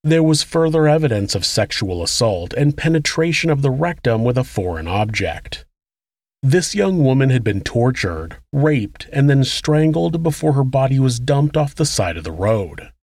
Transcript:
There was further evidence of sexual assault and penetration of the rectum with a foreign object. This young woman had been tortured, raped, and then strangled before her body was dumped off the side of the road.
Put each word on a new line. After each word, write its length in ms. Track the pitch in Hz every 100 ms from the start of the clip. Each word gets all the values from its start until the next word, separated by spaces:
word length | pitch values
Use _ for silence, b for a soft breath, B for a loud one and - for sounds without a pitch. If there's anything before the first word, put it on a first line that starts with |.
There 220 | 151 165
was 180 | 156 151
further 460 | - 165 165 160 151
evidence 480 | 156 151 107 98 101
of 100 | -
sexual 560 | - 101 - 98 87
assault 500 | 82 - 113 92 87
and 220 | - 147 143
penetration 720 | 165 160 151 - 165 160 165
of 140 | 143
the 80 | 139
rectum 540 | 131 170 170 127 110
with 120 | 117 123
a 60 |
foreign 460 | - - 90 82 82
object. 760 | 98 107 104 90 - - - - _ _ _ _ _ _ _
This 320 | 135 175 -
young 300 | 202 190 180
woman 260 | 135 131 135
had 140 | 127
been 160 | 110 98
tortured, 800 | - 120 123 127 95 80 82 - _
raped, 560 | 143 151 143 101 - -
and 180 | 139 143
then 140 | 139
strangled 760 | 131 - - 151 156 160 170 165
before 340 | 165 151 156
her 100 | 139
body 340 | 131 135 131 135
was 220 | 131 120
dumped 360 | 127 - 151 156
off 200 | 143 -
the 100 | 151
side 300 | - 92 80
of 80 |
the 80 | 78
road. 580 | 80 101 110 87 73 - _